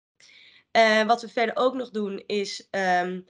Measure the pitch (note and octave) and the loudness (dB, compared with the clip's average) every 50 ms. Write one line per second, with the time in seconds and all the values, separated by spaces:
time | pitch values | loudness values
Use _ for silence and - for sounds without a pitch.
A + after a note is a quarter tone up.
0 | _ _ _ _ - - - - - - - _ _ _ - A3+ A3 A3 G#3+ A3 | _ _ _ _ -20 -20 -20 -20 -20 -20 -20 _ _ _ 2 4 4 6 4 4
1 | A3 G#3+ A#3+ A#3+ A#3 G#3+ - B3 A3+ A3 - - B3 C4 B3+ C4 A#3+ - G3 G#3+ | 4 2 2 0 -2 -4 -2 -2 -2 0 0 0 0 0 0 -2 -6 -6 -6 -6
2 | G#3 F#3+ G3 - - - G#3 G#3 G3 G3 - - - _ - G3 F#3+ F#3 F3+ F3+ | -4 -4 -6 -8 -6 -6 -4 -4 -4 -6 -8 -12 -12 _ -4 -2 0 2 2 0
3 | F3+ F3+ F#3 F#3 F#3 _ | 0 -2 -6 -8 -12 _